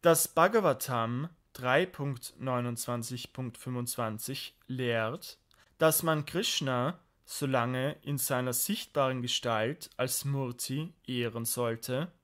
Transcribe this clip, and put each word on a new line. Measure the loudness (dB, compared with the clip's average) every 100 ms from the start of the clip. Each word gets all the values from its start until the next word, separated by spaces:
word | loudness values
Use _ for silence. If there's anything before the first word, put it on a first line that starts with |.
Das | 8 6 4
Bhagavatam | 4 6 6 4 2 -2 -2 0 -2 -6 -10 _
drei | -6 2 2
Punkt | 2 -2 -4 -4 -10 -8
neunundzwanzig | -2 -2 -2 -4 -4 -4 -4 -8 -10
Punkt | -8 -10 -8
fünfundzwanzig | -6 -4 -4 -4 -4 -4 -6 -8 -10 _ _
lehrt, | -4 0 2 0 -4 -12 -18 _ _ _ _
dass | 4 4
man | 2 0
Krishna | 0 -2 0 0 0 0 0 -4 _ _
so | -12 -4
lange | 0 2 2 0 -2 -4
in | -6 -2
seiner | 0 0 0
sichtbaren | 0 0 -2 -2 2 2 2
Gestalt | -2 -2 0 2 0 -2 -10 -4
als | -2 -2
Murti | -2 -2 -2 -4 -4 -4 -6 -10 -6
ehren | -2 -2 -2
sollte | -4 0 0 -2 -4 -4 -4 _